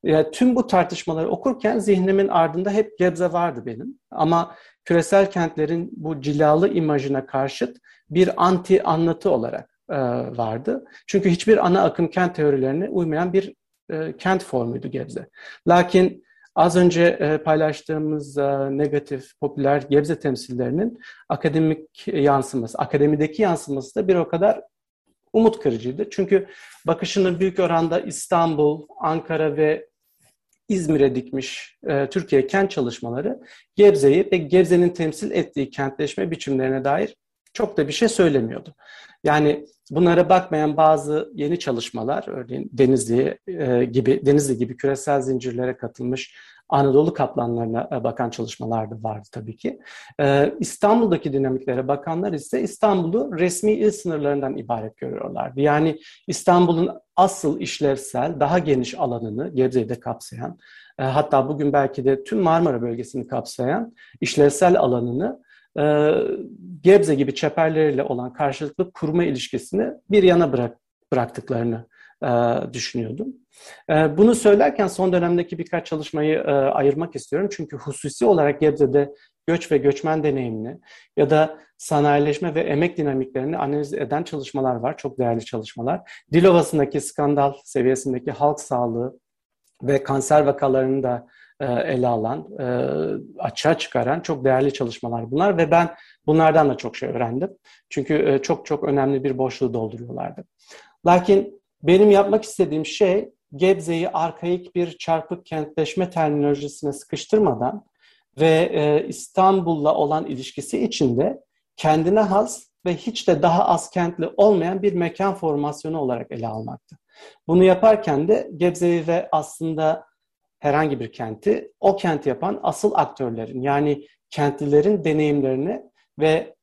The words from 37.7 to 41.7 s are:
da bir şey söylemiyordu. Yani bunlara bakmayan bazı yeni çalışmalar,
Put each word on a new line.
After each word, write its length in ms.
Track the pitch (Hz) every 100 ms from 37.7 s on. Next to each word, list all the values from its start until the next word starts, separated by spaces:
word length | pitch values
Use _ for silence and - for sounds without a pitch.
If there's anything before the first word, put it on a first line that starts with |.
| -
da 100 | 147
bir 60 |
şey 140 | 147 233
söylemiyordu. 680 | - 175 139 113 120 - _ - - - _
Yani 420 | 151 151 147 147 - _ _
bunlara 380 | 151 170 170 180
bakmayan 480 | 185 185 156 151 147
bazı 540 | 156 156 147 151 -
yeni 260 | 202 147 175
çalışmalar, 640 | 147